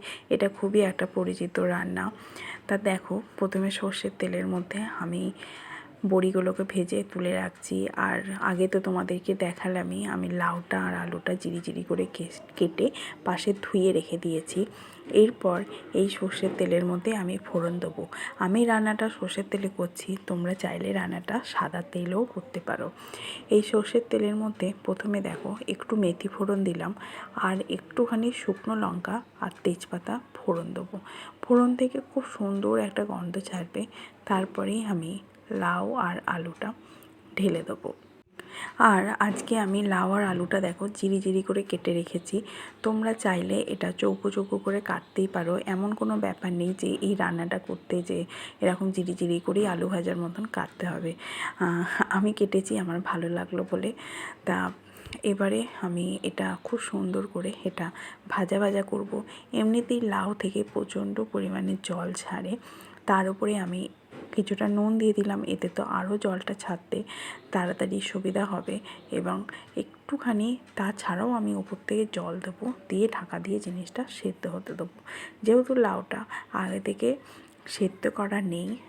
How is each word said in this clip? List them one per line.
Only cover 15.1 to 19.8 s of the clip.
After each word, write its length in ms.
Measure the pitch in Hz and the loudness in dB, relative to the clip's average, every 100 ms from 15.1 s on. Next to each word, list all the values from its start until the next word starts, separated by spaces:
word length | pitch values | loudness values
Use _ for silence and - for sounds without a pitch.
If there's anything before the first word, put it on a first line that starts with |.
| - 220 - 190 180 208 - - | 8 8 6 2 2 -2 -8 -2
এই 160 | - 196 | 2 2
সর্ষের 400 | - 190 - 190 - | 2 -2 0 0 2
তেলের 280 | 180 175 180 | 4 4 4
মধ্যে 300 | 175 220 220 | 2 0 0
আমি 220 | 180 190 | 0 -4
ফোড়ন 420 | - 175 170 175 | -2 0 0 -2
দেবো। 280 | 170 - 165 - - - | -4 -6 -8 -8 -8 0
আমি 260 | 185 214 233 | 4 6 6
রান্নাটা 440 | 220 214 214 220 | 6 4 2 -2
সর্ষের 340 | - 185 - 196 | -2 -4 -4 -2
তেলে 180 | 196 196 | -2 -2
করছি, 400 | 196 | -2